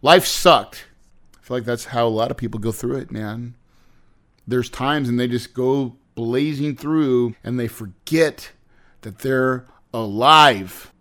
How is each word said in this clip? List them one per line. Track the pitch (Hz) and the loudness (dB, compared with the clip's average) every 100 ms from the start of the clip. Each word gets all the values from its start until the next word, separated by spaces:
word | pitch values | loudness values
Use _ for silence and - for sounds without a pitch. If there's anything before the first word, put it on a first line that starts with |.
Life | 139 180 - | 6 6 4
sucked." | - 185 143 143 - - _ _ - - - | 2 6 4 2 -16 -20 _ _ -20 -20 -20
I | - | -8
feel | 127 | -6
like | 113 | -4
that's | 120 - | -6 -4
how | 120 117 | 0 0
a | |
lot | 110 117 | 2 -2
of | - | -4
people | 117 110 | -6 -4
go | 110 | -6
through | 110 120 135 | -4 -6 -6
it, | - | -6
man. | 113 107 113 120 120 _ _ _ _ _ _ _ _ - | -10 -8 -10 -12 -16 _ _ _ _ _ _ _ _ -2
There's | 123 120 | -2 -2
times | - 131 151 127 | -4 -2 0 0
and | 120 | 0
they | 123 | 0
just | 120 - | -2 -6
go | - 127 139 131 120 _ - | -2 0 0 -2 -8 _ -8
blazing | 117 127 151 139 147 131 | -4 -2 -2 -2 -6 -6
through | 147 160 143 123 120 110 | -2 0 2 2 0 -4
and | - 123 | -6 -4
they | 113 | -6
forget | - 104 - - 160 160 - - _ _ _ _ _ | -8 -16 -16 -4 2 2 0 -20 _ _ _ _ _
that | 110 - | -20 -8
they're | 135 131 131 127 123 _ _ | -2 0 0 -2 -8 _ _
alive. | 117 107 104 131 156 147 104 95 - - _ | -8 -6 0 6 8 6 4 -6 -16 -20 _